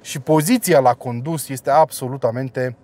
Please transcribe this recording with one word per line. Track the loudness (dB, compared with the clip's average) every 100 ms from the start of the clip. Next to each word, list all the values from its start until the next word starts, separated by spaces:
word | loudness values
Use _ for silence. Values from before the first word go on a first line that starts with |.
și | -12 -12
poziția | 0 0 2 0 4 4
la | 4
condus | 0 -6 -8 -6 -8 -8
este | -6 2
absolutamente | 2 2 -2 -8 -4 -4 -4 -6 -4 -6 -8